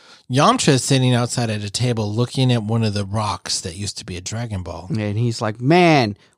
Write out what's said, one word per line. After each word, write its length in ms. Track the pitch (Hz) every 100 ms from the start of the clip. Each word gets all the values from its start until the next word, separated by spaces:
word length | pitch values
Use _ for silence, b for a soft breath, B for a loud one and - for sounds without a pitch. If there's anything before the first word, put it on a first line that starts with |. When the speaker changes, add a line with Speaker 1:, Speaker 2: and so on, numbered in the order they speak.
| b b -
Speaker 1:
Yamcha 380 | 127 175 254 -
is 140 | 131 -
sitting 280 | 135 127
outside 360 | 123 120 - 117
at 140 | 107
a 60 | 101
table 440 | - 123 113 104
looking 380 | 107 123 - 127
at 120 | 120
one 200 | 107 117 110
of 80 |
the 120 | 101 98
rocks 540 | 104 104 95 - -
that 140 | 92 87
used 220 | 101 -
to 80 | 107
be 100 | 92
a 40 |
Dragon 400 | 92 110 117 98
Ball. 240 | 87 82 90
Speaker 2:
And 280 | 110 104 104
he's 240 | 120 113
like, 180 | 107 110
"Man, 560 | 123 175 170 147 110 101 b